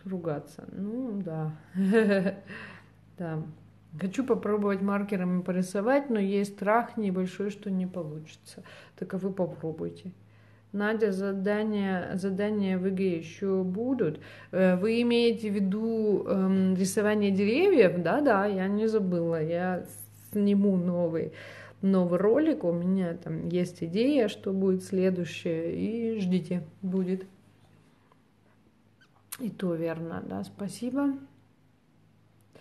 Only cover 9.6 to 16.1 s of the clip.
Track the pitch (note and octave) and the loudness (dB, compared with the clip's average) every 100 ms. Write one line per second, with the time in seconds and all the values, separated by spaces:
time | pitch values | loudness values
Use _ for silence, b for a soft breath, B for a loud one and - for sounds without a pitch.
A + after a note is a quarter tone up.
9.6 | D#3+ D#3+ E3+ - F#3 - - b b b | -8 -6 -8 -10 -14 -16 -20 b b b
10.6 | b G3+ G#3 A3 G#3+ F#3+ G3 G3 F#3+ G#3 | b -4 -2 2 0 0 -2 -2 0 0
11.6 | G#3+ G#3 G3 F#3 F3 F#3+ G3 F#3+ G#3 G#3+ | 0 0 0 -2 -2 -4 -2 -2 -2 0
12.6 | G3 F#3 F#3+ F#3 F#3+ E3 D#3+ - G3 F#3+ | 0 0 0 0 0 -2 -6 -6 -2 0
13.6 | F#3 F#3 B3 C4 E3+ D3+ B B B F3+ | 0 -2 0 0 0 -2 B B B 2
14.6 | F#3 F3+ G#3+ A3+ A#3+ A#3+ A#3 A3 G#3+ G3+ | 4 4 2 2 4 4 4 2 0 0
15.6 | F#3+ G#3 A3+ A3+ G#3+ | 0 0 0 0 2